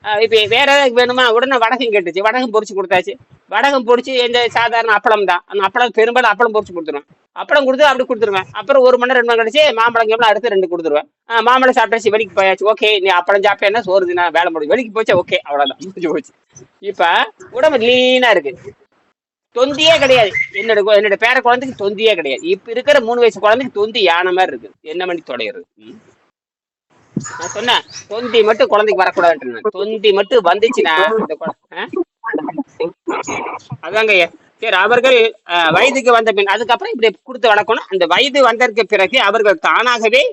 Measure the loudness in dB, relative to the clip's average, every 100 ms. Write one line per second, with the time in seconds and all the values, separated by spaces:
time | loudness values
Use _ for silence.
0 | -4 -2 2 2 2 0 2 2 2 2
1 | 0 2 2 2 0 0 0 0 0 -2
2 | -2 -2 -2 -2 -2 -2 -4 -8 -2 -2
3 | -2 -12 _ _ _ -2 0 0 0 0
4 | 0 -2 0 0 0 0 0 0 0 0
5 | 2 2 2 -2 _ -2 -2 0 0 2
6 | 2 2 2 2 0 0 -4 -10 -8 -10
7 | -12 _ _ -14 0 0 2 2 2 2
8 | -2 -2 0 -2 -6 -12 0 4 4 4
9 | 2 0 2 0 2 2 2 2 0 2
10 | 0 2 2 2 0 -2 -2 -4 -2 -2
11 | -4 _ -4 0 2 2 2 2 0 0
12 | 0 -2 -2 0 0 0 0 0 0 0
13 | 0 0 2 0 2 0 0 -2 0 0
14 | 0 -2 0 0 0 -4 -2 -2 -2 -6
15 | 0 0 0 -6 -4 -2 -2 -4 -14 -8
16 | -4 -6 -8 _ _ _ -20 _ -12 -2
17 | 0 0 -2 _ -14 -2 0 2 2 2
18 | 2 2 2 2 0 -12 -20 -20 _ _
19 | _ _ _ _ _ -4 -4 0 2 2
20 | 4 2 2 -2 -8 -6 -2 0 2 2
21 | 2 0 0 0 0 0 -2 -6 -6 0
22 | 0 0 -2 -6 -4 -6 -4 -6 0 0
23 | 0 0 0 2 0 0 -2 -4 -4 0
24 | 0 2 0 0 -2 -4 -16 _ -12 -8
25 | -6 -6 -8 -8 -8 -10 -20 _ -20 -20
26 | _ _ _ _ _ _ _ _ _ _
27 | _ -12 -12 -14 -12 -6 -2 -2 -4 -20
28 | -12 -10 0 2 2 2 2 2 0 0
29 | 0 2 2 0 -6 -8 -8 -6 -8 -2
30 | 0 0 2 2 2 0 0 0 0 0
31 | 0 -2 -4 -8 -10 -12 _ -12 -8 -8
32 | -8 _ -10 -8 -8 -10 -12 _ -10 _
33 | -10 -8 -8 -10 -10 -14 _ -14 -4 -2
34 | 2 2 0 -4 _ _ -2 0 2 2
35 | 4 4 2 -2 -4 0 2 2 2 0
36 | 2 2 2 0 0 -2 0 -2 -2 -2
37 | -2 -2 -16 -2 2 2 2 -4 -4 -4
38 | 0 0 0 2 2 2 0 0 -2 0
39 | 0 0 0 0 0 0 0 0 0 0
40 | 2 2 0